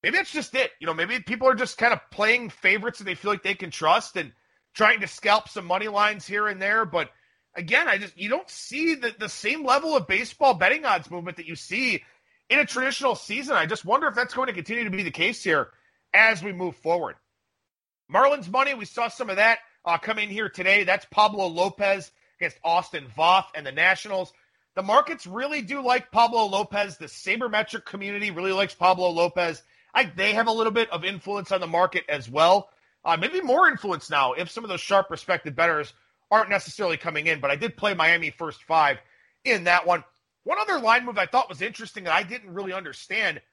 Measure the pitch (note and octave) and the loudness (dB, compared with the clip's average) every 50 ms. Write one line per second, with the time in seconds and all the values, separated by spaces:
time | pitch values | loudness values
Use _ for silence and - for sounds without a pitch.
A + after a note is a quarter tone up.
0 | - F#3+ B3+ F#4 F#4+ - - D4+ C#4 - - - - - - _ D3+ E3 D#3+ D#3+ | -2 0 0 0 -4 -2 -6 -8 -8 -4 -2 -2 -2 -2 -4 _ -6 -6 -2 -2
1 | E3+ F#3 A#3 B3 F3+ - A3+ A3+ C4 C4 B3+ G#3 B3 G3+ - - A3+ A#3+ A3+ D#3+ | -2 -4 -4 -8 -6 -6 -8 2 2 2 4 2 0 -4 -2 0 2 2 2 2
2 | - _ - - G#3 G#3+ A#3 B3 A#3+ G#3 - - - F#3+ G3 G#3+ G3 A#3 A#3 - | -4 _ -4 0 2 2 2 2 0 -6 -14 -2 0 2 2 2 -2 -6 -8 -8
3 | G#3 G3 F3+ - - G3+ G#3 F#3 _ F#3+ G3 F#3+ G3 E3+ - - D#3 D#3 F3 A3+ | -10 -10 -10 -6 -2 -4 -4 -2 _ -6 -6 -4 -8 -12 -8 -2 2 4 4 4
4 | A3+ - - F#3 E3 - _ _ _ _ _ _ _ _ _ - G#3+ G#3+ A#3 A3 | 2 -4 -8 -8 -8 -8 _ _ _ _ _ _ _ _ _ 2 4 4 4 2
5 | G3 E3+ - - - G3+ G3+ A3 G#3 - - G#3+ F3+ E3+ F3+ F#3+ G#3 G#3+ G#3 G3+ | -2 -8 -10 -4 2 2 2 2 2 -2 -12 -12 -4 -2 -2 -2 -2 -2 0 2
6 | G#3 G#3 G#3+ G3+ - - G3 G#3 G#3+ G#3+ G3+ F#3 F#3+ G3+ G#3 A3+ A3+ F3+ D3 E3+ | 2 2 0 -4 -10 -6 -4 -2 -2 -2 -4 -4 -2 0 0 0 0 0 -2 -4
7 | D3+ - _ _ _ _ _ _ _ _ _ - F3+ D#3+ A3 C4+ E4+ - G#3 G3 | -4 -4 _ _ _ _ _ _ _ _ _ -12 -4 0 0 2 2 2 0 -2
8 | G#3 F#3+ _ E3+ F#3+ G#3 B3 E4 F#4+ - - - - - A#3 C#4+ D#4 E4 D#4+ C#4 | -2 -10 _ -10 -4 -4 -4 -4 -4 -8 -16 -16 -16 -12 -6 -2 -2 -2 -2 -2
9 | A#3+ A#3 A#3 G#3+ G#3+ F#3+ - - - G#3 C4+ D#4+ D4+ B3+ B3+ C#4+ D#4 D#4+ D#4 C4 | -4 -6 -6 -6 -10 -10 -10 -6 -4 -4 -4 -2 0 2 2 2 2 2 0 0
10 | F3 - F#3+ G3 A#3+ - - _ D4 C4+ B3 E3 - - C4 D#4 D#4 C4 G3+ F3 | 0 0 -2 -2 -2 -4 -4 _ 4 4 4 4 4 2 2 2 2 0 0 0
11 | D#3+ - F3 F3 E3 F3+ E3+ - E3 D#3 E3 C#3+ - - E3+ A3 C4+ B3+ G3+ D3 | -2 -6 -12 -10 -10 -10 -12 -12 -14 -14 -14 -14 -12 -8 -6 -2 -2 -2 -2 -4
12 | - _ _ _ _ _ _ _ _ _ A#3 C#4+ D4 - - B3 B3+ C4+ C4 - | -6 _ _ _ _ _ _ _ _ _ 2 2 2 0 -2 -2 -2 -2 -2 0
13 | C4+ C4 A3 - - - G#3 B3 C#4+ C4 C#4+ - D#3+ D#3+ A3 G#3+ - E3+ A3 C#4 | 0 0 -2 -2 -6 -8 -8 -8 -4 -2 0 0 0 0 -4 -6 -2 0 0 2
14 | D#4 D4 G#3+ A#3 B3 B3 - B3+ C4 B3+ A#3 F3 D#3+ - A3 A#3+ A#3 G#3+ F3+ G#3 | 2 0 0 -2 -4 -4 -2 -4 -4 -4 -4 -8 -8 -6 -6 -6 -4 -4 -6 -6
15 | G3+ E3 C3+ - - F#3+ A#3 - - G3 D#3+ C#3+ A#2+ - _ _ _ _ _ _ | -6 -8 -4 -2 -2 -2 -2 -4 -2 0 0 0 0 -4 _ _ _ _ _ _
16 | _ _ - G3 A3 A3 A3 F3 D#3+ G3+ F#3+ F3 F#3 F3+ C#3 _ _ D#3 E3+ F3 | _ _ 4 6 6 6 4 0 -4 -8 -8 -6 -8 -8 -8 _ _ -2 0 0
17 | D#3+ G#2+ - _ _ _ _ _ _ _ _ _ _ _ _ _ _ _ _ _ | -2 -6 -10 _ _ _ _ _ _ _ _ _ _ _ _ _ _ _ _ _
18 | _ _ D3+ F#3+ B3+ C#4 D4 C#4+ G#3 E3+ G3+ B3+ C4+ C#4+ C#4 A#3 G#3 - - - | _ _ 2 4 4 4 4 2 -4 -4 0 0 0 0 -2 -6 -8 -10 -6 -6
19 | A#3 A#3 - - B3+ G#3+ F#3+ F#3+ G#3 A3+ A3+ A3 - _ _ _ _ - E3+ D#3+ | -6 -6 -4 -8 -6 -6 0 4 4 4 4 2 -2 _ _ _ _ -2 -2 -2
20 | - A3 A3 G#3+ G#3 G#3 G3 G#3+ A3 F#3+ - - F3+ F#3 G3 G#3 G3 F3 F#3+ G3+ | -2 -4 -4 -4 -4 -6 -4 -4 -6 -6 -6 -2 2 4 4 4 4 2 0 0
21 | - _ - - G#3 G#3+ G#3 G#3 G3 F3+ D#3+ E3+ F3+ G3 F#3+ - G3+ G3 G3 G3 | -2 _ 2 4 4 4 4 0 -4 -4 0 0 -2 -2 0 -2 0 0 0 0
22 | E3 - _ _ _ _ _ _ F3 D#3 - _ - E3 E3+ F3 F3 - - D#3+ | -2 -14 _ _ _ _ _ _ -6 -6 -6 _ -4 0 0 0 0 -2 -10 -12
23 | C#3 B2+ G#2+ - D#3+ E3+ F3+ F#3+ F#3 - - D#3 D3 C3+ C3 D3 E3 F#3 F#3+ F3+ | -12 -12 -2 2 4 6 6 6 4 0 -10 -10 -10 -8 -2 2 2 2 2 0
24 | - G#3+ G3+ F#3+ F#3 - _ _ _ _ _ _ _ _ _ F#3 F#3+ G3 G#3+ C4+ | -2 -6 -4 -4 -6 -6 _ _ _ _ _ _ _ _ _ -6 -2 4 4 4
25 | D4 D4 E4 B3+ - F3 F3+ A3 C4 C#4+ D4+ D4 A3+ F3+ C4+ C#4+ C4 A#3+ B3 B3+ | 4 4 -4 -10 -10 -12 -8 -6 -6 -4 -4 -6 -6 -6 -8 -4 0 2 2 2
26 | B3 _ - G#3+ A#3 A#3 A#3+ A#3 A3 G3+ F#3+ G3 G#3 - G3+ G3+ G#3 G3 D#3+ _ | 0 _ 2 4 4 4 4 0 0 2 0 -2 -2 -2 -2 -4 -4 -4 -6 _
27 | D#3+ C#3+ - - - F#3+ G3 A3+ B3+ A#3+ G#3+ G#3+ A3 - - A3 - - - G3+ | -16 -16 -16 -12 -4 -4 -4 -2 -2 0 0 0 0 0 -6 -12 -12 -10 -12 -10
28 | G3 G3 G3+ G3+ G#3 G#3 F3+ E3 F3+ F#3+ F#3+ F#3+ G3+ G3 - _ F3 F#3 F#3 F3+ | -10 -8 -6 -6 -6 -6 -6 -4 -4 -2 0 0 0 -2 -2 _ 4 4 4 4
29 | F#3 F3+ E3+ E3 E3+ F3 - F#3 F3 E3 D#3+ - _ _ _ _ _ _ _ A#3 | 2 0 2 2 0 2 2 0 -2 -2 -2 -8 _ _ _ _ _ _ _ 0
30 | B3+ F3+ - F3 F#3+ G#3 G#3+ G#3+ A3+ A3+ A3 A3+ A3 A3+ G#3 A3+ A3+ A3 F3 E3+ | 0 0 0 -2 0 0 2 2 2 2 2 2 0 0 2 0 0 0 -2 -6
31 | D3+ F#3 G3+ F3 - F#3 G3+ G3+ F#3 - G3 F#3 F3+ D#3+ - E3+ F3+ F#3 - F3+ | -6 -6 -8 -8 -8 -8 -8 -8 -4 -2 -2 -2 -2 -2 2 2 2 2 2 -4
32 | D#3+ - D3 C#3+ B2 A2 B2 D3 D#3+ E3+ F#3+ G3+ G3 - _ _ _ _ _ _ | -4 -2 -6 -6 -6 -6 2 4 6 6 6 4 4 -4 _ _ _ _ _ _
33 | _ - E3+ F3 E3+ B3 E4 F#4 F#4+ C4 B3 D#4 F#4 E4 C#4 G3 - G#3 F3 D3+ | _ 0 0 0 0 -2 -2 -2 0 2 4 6 6 6 4 2 -4 -4 -4 -4
34 | - - D#3+ C#3+ C3+ B2+ B2+ C#3+ F3+ E3 - - E3 G3+ F#3 F3 - - G3 G3 | -4 -2 0 2 2 2 0 -2 -6 -8 -8 -12 -8 -8 -8 -8 -4 2 2 2
35 | F#3+ - E3 - - - F3+ E3+ - D#3 C3+ A#2+ E3 E3+ D#3+ D3+ D3 - - _ | 2 2 -6 -12 -2 -2 -2 -2 -2 -8 -2 0 2 2 2 0 -2 -6 -12 _
36 | _ _ _ _ _ _ G#3 A3 A3 G3 G3+ G3 - E3+ - - G#3 F3+ E3 D3+ | _ _ _ _ _ _ 4 4 4 4 0 -2 -2 -4 -8 -4 -2 -2 -2 -2
37 | - E3+ D#3 D3+ D3+ E3 D#3+ D3+ C3+ C#3 C#3 D3 F#3 A3+ - - - G#3 G3+ E3+ | -4 -4 -4 -2 0 0 0 0 0 -2 -2 0 -2 -6 -6 -2 -2 -2 2 4
38 | D#3+ D#3+ E3+ E3+ E3 D3+ - _ E3+ D#3 C#3+ - - _ D#3+ D#3+ D3+ C#3+ C3+ A2+ | 4 4 4 4 2 -4 -8 _ -10 -10 -10 -12 -6 _ 2 4 4 4 2 0
39 | _ _ _ _ _ _ _ _ _ C4 A#3+ G3+ E3+ F3 F3 F3+ E3+ F3 F3 E3 | _ _ _ _ _ _ _ _ _ 0 0 2 4 4 4 4 4 2 0 0
40 | - _ _ _ _ _ _ _ _ - D4+ G4+ G#4+ G#4 F#4+ D4+ A#3+ A3 A3+ B3 | 0 _ _ _ _ _ _ _ _ -4 -2 -2 0 0 0 0 4 4 4 4
41 | B3 A#3+ G#3+ G3+ F#3 F3+ - B3 B3 - F#3 C3 - A3+ G#3+ - A3+ F#3+ - G#3+ | 2 -2 -2 -2 -2 2 2 0 0 0 -4 -8 -8 -8 -8 -10 -16 -14 -16 -12
42 | F#3 F3 D#3+ F3+ G#3 E3+ A3+ B3 G#3+ G3 E3+ F#3+ G3 F#3+ F#3 F#3+ F#3+ D3+ B2+ - | -4 0 0 0 0 -2 -12 -14 -14 -12 -12 -10 -8 -8 -8 -8 -10 -12 -16 -16
43 | - - F#3 A3 G#3+ F#3 D#3 C#3+ _ _ | -12 -8 -4 -2 -2 -2 -4 -6 _ _